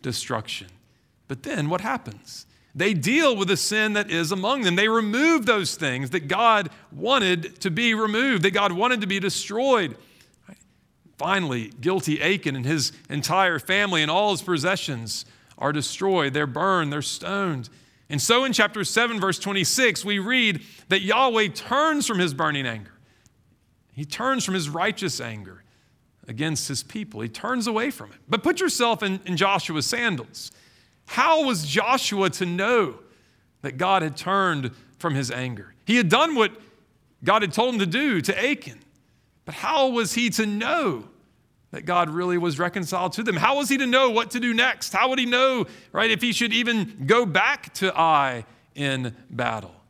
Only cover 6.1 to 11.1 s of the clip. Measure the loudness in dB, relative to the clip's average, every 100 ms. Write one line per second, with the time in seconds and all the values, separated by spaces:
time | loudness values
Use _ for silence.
6.1 | -4 -2 2 4 4 2 -10 -20 -8 0
7.1 | 2 2 0 -2 -6 -4 0 0 2 0
8.1 | 0 2 2 2 2 0 2 0 0 0
9.1 | -2 -2 -4 -6 -2 2 4 2 -6 -20
10.1 | _ _ _ -20 -20 _ _ _ _ _